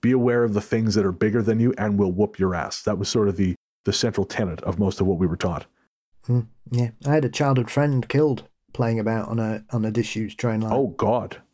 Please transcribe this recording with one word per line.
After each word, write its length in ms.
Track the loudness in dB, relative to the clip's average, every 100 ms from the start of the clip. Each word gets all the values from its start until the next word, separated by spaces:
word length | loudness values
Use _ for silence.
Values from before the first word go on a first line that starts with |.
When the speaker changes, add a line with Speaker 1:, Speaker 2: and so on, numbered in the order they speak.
Speaker 1:
Be 80 | 4
aware 320 | 4 4 4
of 120 | 2
the 60 | 0
things 360 | 0 0 2 2
that 100 | 2
are 60 |
bigger 280 | 2 0 2
than 200 | 2 2
you 120 | 2 2
and 180 | 0 2
will 140 | 2
whoop 260 | 2 0 0
your 160 | -2
ass. 280 | 0 -6 -6
That 160 | -4 -4
was 100 | -2
sort 200 | 2 0
of 80 | 2
the, 180 | 0 -2 _ _
the 80 | -4
central 340 | 0 0 0 -4
tenet 340 | -2 -4 -4
of 160 | -6 0
most 200 | 0 0
of 60 | 0
what 120 | 2
we 80 | 0
were 80 | 0
taught. 280 | -4 -4 -10 _ _ _ _ -20 -2
Speaker 2:
Hmm. 140 | -2 -2 -12 -6
Yeah. 200 | -2 -2 -4 0
I 80 |
had 100 | 0
a 40 | 0
childhood 400 | 0 0 2 0
friend 360 | 0 2 0 0
killed 400 | 2 2 0 -8 _ _
playing 260 | -4 0 0
about 300 | 0 -2 -2
on 100 | -2
a, 260 | -2 -4 -6
on 140 | -4
a 60 | -2
disused 460 | -2 -2 -4 -6 -4
train 220 | -2 -2
line. 120 | 0
Speaker 1:
Oh, 160 | 0 0
God. 500 | -2 0 0 -2 -14 _